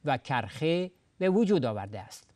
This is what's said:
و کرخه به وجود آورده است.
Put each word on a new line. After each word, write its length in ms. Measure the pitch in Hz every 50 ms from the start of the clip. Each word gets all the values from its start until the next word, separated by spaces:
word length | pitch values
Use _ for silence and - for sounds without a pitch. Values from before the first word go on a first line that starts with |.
| -
و 140 | 147 135 120
کرخه 720 | _ - 135 120 104 98 - - 156 160 170 175 180 180 _ _ _ _ _ _
به 120 | 185 190
وجود 340 | 185 214 240 185 208 165 131
آورده 360 | 117 107 104 98 101 107 98
است. 240 | 98 - - - _ _ _